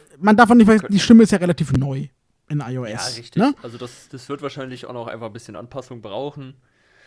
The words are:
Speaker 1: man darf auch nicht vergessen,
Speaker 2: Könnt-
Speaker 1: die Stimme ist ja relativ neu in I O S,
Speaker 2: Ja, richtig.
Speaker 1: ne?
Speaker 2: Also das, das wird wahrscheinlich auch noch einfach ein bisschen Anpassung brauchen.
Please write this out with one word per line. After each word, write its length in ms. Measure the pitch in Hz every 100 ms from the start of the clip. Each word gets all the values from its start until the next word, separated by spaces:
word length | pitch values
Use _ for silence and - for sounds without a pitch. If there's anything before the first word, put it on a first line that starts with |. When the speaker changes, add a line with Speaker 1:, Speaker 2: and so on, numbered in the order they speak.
| _ _
Speaker 1:
man 160 | 196 214
darf 140 | 226
auch 40 |
nicht 120 | 240 208
vergessen, 200 | 214 175
Speaker 2:
Könnt- 80 |
Speaker 1:
die 60 | 202
Stimme 240 | - 226
ist 80 | 220
ja 60 | 196
relativ 340 | 175 - 139
neu 340 | 131 139 135 143 _ _ _ -
in 120 | 147 120
I 120 | 127
O 60 |
S, 80 | 117 107 123 117
Speaker 2:
Ja, 40 |
richtig. 220 | 120 -
Speaker 1:
ne? 120 | 269 269
Speaker 2:
Also 140 | 123 117
das, 300 | 123 - -
das 180 | 131 -
wird 140 | 139
wahrscheinlich 440 | 143 143 131 123 123
auch 60 |
noch 140 | 120 117
einfach 180 | 113 113
ein 60 |
bisschen 240 | 113 - 95
Anpassung 440 | 120 139 - 120
brauchen. 520 | 107 104 143 143 131 131 _ _ _ _